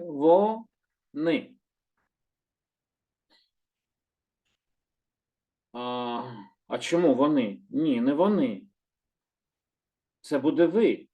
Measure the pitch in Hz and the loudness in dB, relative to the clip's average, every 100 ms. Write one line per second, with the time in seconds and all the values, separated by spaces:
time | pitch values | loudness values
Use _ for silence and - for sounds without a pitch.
0 | 175 143 160 180 208 220 226 _ _ _ | -8 0 4 6 4 -2 -10 _ _ _
1 | _ 143 165 131 - - _ _ _ _ | _ -6 -2 -2 -4 -20 _ _ _ _
2 | _ _ _ _ _ _ _ _ _ _ | _ _ _ _ _ _ _ _ _ _
3 | _ _ _ _ _ _ _ _ _ _ | _ _ _ _ _ _ _ _ _ _
4 | _ _ _ _ _ _ _ _ _ _ | _ _ _ _ _ _ _ _ _ _
5 | _ _ _ _ _ _ _ 123 123 123 | _ _ _ _ _ _ _ -12 -8 -6
6 | 123 - 127 110 - _ - - - 170 | -6 -8 -10 -14 -18 _ -12 -10 -2 0
7 | 170 123 147 147 107 98 - 131 226 120 | 2 2 2 0 -2 -6 -10 -4 -2 0
8 | 127 147 196 185 127 98 - _ _ _ | 0 0 2 2 -2 -4 -14 _ _ _
9 | _ _ _ _ _ _ _ _ _ _ | _ _ _ _ _ _ _ _ _ _
10 | _ _ - 143 143 143 170 202 185 95 | _ _ -4 -2 0 2 2 4 2 0
11 | - | -8